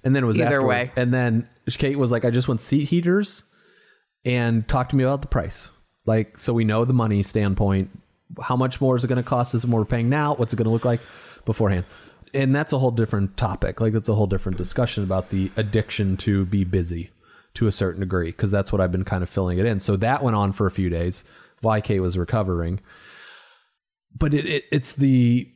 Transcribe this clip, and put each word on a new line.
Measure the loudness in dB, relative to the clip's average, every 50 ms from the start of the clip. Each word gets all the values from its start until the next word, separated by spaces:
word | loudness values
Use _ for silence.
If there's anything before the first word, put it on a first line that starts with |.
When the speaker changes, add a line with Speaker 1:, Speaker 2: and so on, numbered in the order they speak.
| 2
Speaker 1:
And | 2 2
then | 2 2
it |
was | 2 2 2
Speaker 2:
Either | 2 2 2
Speaker 1:
afterwards. | 2 2 2 2 0 -2 -2
Speaker 2:
way. | -2 0
Speaker 1:
And | 2 2 2
then | 2 2 2 2 0 0 _ _ _ _ -8
Kate | -4 -2 -2 0 2
was | 0 2 2
like, | 2 2 2
"I | 2
just | 0 2 0
want | 0 -2 -4
seat | -2 0 0 0 0 2
heaters | 0 0 2 2 2 2 0 -2 -8 -18 _ _ _ _ _ _ _ _ _ _ _ _ _ _ _ _ _
and | -2 0 0 0 0 0 0 0
talk | 0 0 0 0 0
to | 2
me | 2 2
about | 2 0 -2
the | -4
price. | -2 -2 -2 -2 -4 -10 -14 -18 -18 _ _ _ _ _ _ _
Like, | 0 2 2 0 -2 -8
so | -8 -4 -2 0
we | 2 2
know | 2 2 2 2
the | 2 2
money | 2 2 2 2 0 0
standpoint. | 0 0 0 2 2 2 2 2 2 2 2 0 -2 -8 -20 _ _ _ _ _ _ -16 -14
How | -4 -2 0
much | 0 0 0 0 0
more | 2 2 2
is | 2 0
it |
gonna | 0 0 -2 0
cost | 0 0 0 0 0 -2
us | -2 0
than | 2
we're | 2 2 2
paying | 0 0 0 0 0
now? | 0 0 0 -2 0
What's | -2 -2 -2 0
it |
gonna | -2 0 0
look | 0 2 2
like | 0 -2 -2 -4 -12 -20 -20 -20 -20 -20 -8 _
beforehand?" | -4 -2 0 2 0 2 0 -4 -6 -14 -20 -20 -20 -20 _ -20 -6 -4
And | 0 0 2 2
that's | 0 0 -2
a | 0 0
whole | 0 0
different | 2 0 0 0 0 -2 -2 -2 -2
topic. | -4 -4 -4 -2 -2 -4 -4 -2 -2
Like, | -2 0
that's | 0 0 0
a | 0 2
whole | 2 2
different | 2 0 -2 -2 -4 -4
discussion | -4 -6 -4 -2 -2 -2 -2 -2 -4 -2
about | 0 -2 -2 -2 -2
the | -2 -2 -2 -2 -2
addiction | -4 -4 0 0 -2 -2 -2 -4 -2 -2 -2 -2
to | -2 0 0 0 0 0
be | 0 0 0 0
busy | 0 0 -2 -2 -2 -6 -8 -10 -12 _ _ _ _ -20 -20 _ _ _
to | 0 0
a | 0 0
certain | 0 -2 -2 -2 -4
degree, | -4 -2 -2 -2 -2 -4
'cause | -4 -4 -2 0
that's | 0 0 0 0
what | 0 0
I've | 2 2
been | 0 -2 -2
kind | -2 -2 -4 -4
of |
filling | -4 -2 -2 -2 0 0
it | 0 0
in. | 0 0 -2
So | 0 0 0
that | 0 2 0 0 0 0
went | 0 0
on | 2 0 0 0
for | 0 -2
a | -2
few | 0 0 -2 -2
days | -2 -2 -2 -4 -4 -6 -14 _ -20 -20 -20 _ _ _
while | 0 0 0 0
Kate | 0 0 -2 0
was | 0 -2 -2
recovering. | -2 -4 -2 -2 -2 0 -2 -2 -2 -2 -4 -6 -6 _ -16 -20 -20 -20 -20 -20 -20 -20 -20 -20 -20 -20 _ _ _ _ _ _ _ _ _ _ _ _ _ _
But | -2 0 2 2
it, | 0 0
it, | -2 -4 -4 -4 _
it's | -2 -2 -2 -2 -2
the | 2 4 4 6 6 6 4 4 2 0 -4 _